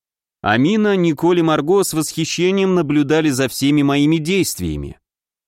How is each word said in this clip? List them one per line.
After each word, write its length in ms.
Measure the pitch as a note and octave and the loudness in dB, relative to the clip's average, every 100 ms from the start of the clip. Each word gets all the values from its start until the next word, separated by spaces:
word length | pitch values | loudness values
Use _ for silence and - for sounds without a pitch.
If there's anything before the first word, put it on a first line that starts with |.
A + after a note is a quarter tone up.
| _ _ _ _ | _ _ _ _
Амина, 540 | - A2 C#3+ G#3+ G#3 G3 | -2 2 2 2 2 2
Николь 420 | E3+ D3 E3 F3+ | 0 0 0 2
и 40 | |
Марго 420 | E3 D3+ C#3+ G3 | 2 0 2 0
с 80 | F#3 | 0
восхищением 840 | D#3 D3+ - D#3+ - F3+ G3 F#3+ | -2 -4 -6 -6 -2 0 0 2
наблюдали 560 | F3+ D3 D3 C#3 D#3 D#3 | 0 0 0 2 0 0
за 160 | B2+ C3+ | 0 -2
всеми 360 | - C3+ D3 | -2 0 2
моими 340 | C#3+ C#3+ D3 E3 | 2 2 2 0
действиями. 800 | D3+ F#3+ D#3+ - F2+ D2 C#2+ - _ _ _ _ | 0 -2 -2 -4 -6 -6 -10 -14 _ _ _ _